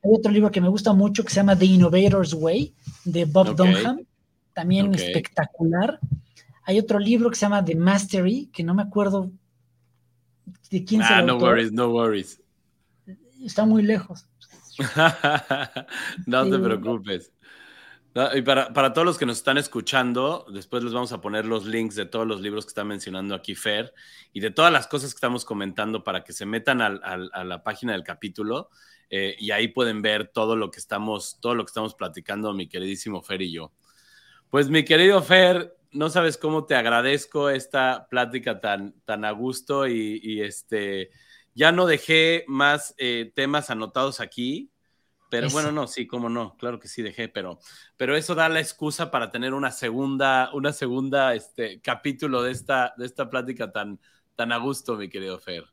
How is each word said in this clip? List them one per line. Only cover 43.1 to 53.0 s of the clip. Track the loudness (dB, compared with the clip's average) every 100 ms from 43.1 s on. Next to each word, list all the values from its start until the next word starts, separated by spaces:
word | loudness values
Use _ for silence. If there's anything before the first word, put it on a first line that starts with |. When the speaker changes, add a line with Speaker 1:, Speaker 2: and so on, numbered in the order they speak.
| -4 -6
Speaker 2:
temas | -4 -2 -2 -4
anotados | -8 -6 -2 -4 -4
aquí, | -12 -8 -8 -8 -12 _ _ _ _ _ _
pero | -4 -2
Speaker 1:
Eso. | -2
Speaker 2:
bueno, | -2
no, | -2 -6
sí, | -8 -8
cómo | -6 -4
no, | -6 -8 _
claro | -10 -10
que | -14
sí | -12
dejé, | -10 -10 -10
pero, | -8 -10 -14 -20 -20 -20 _
pero | -2 -2
eso | -2
da | 0 0
la | 0
excusa | -4 -6 -6 -6 -4
para | -4 -4
tener | -6 -6
una | -4 -6
segunda, | -6 -6 -4 -4 0 2 2 0
una | -2 -4
segunda, | -4 -6 -4 0 2 2
este, | 0 -6 -8 -8 -6
capítulo | -6 -4 -6 -6 -4 -2
de | -4
esta, | -6 -2 0 -2
de | -4